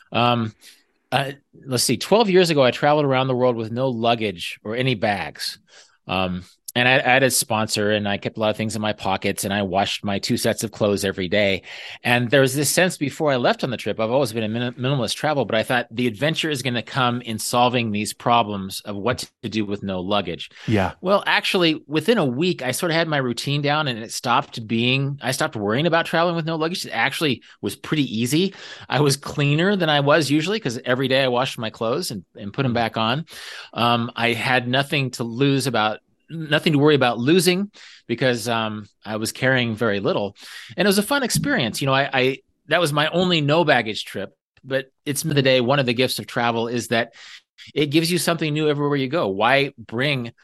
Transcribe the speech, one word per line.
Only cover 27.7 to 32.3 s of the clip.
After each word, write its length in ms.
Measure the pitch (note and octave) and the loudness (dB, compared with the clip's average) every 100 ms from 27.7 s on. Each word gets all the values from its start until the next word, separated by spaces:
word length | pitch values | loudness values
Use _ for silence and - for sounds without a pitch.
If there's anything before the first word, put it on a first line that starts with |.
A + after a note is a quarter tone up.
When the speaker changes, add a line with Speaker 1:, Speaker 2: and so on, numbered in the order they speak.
Speaker 1:
pretty 320 | - - D#3 C3 A2 | -8 -4 0 0 0
easy. 340 | A#2+ D3+ F#3+ - - - - | 0 2 0 -4 -18 -16 -4
I 140 | B2 | 2
was 160 | C#3+ C#3 | 2 0
cleaner 600 | - - C#3+ D3 F#3 G3+ | -4 -2 2 2 2 2
than 120 | D#3+ | 2
I 120 | D3 | 2
was 300 | C#3+ D#3+ C3 | 4 4 4
usually, 300 | D3+ D#3 A3 | 0 0 -2
'cause 180 | C#3+ A#2 | -4 -4
every 240 | B2 B2+ C3+ | -2 0 2
day 160 | C3 | 2
I 40 | C3+ | 2
washed 300 | A#2+ C3 - | 0 -2 -4
my 120 | A2 | -8
clothes 400 | - A2+ C#3+ F#3 | -4 -2 -2 -4
and, 120 | G2+ - | -8 -12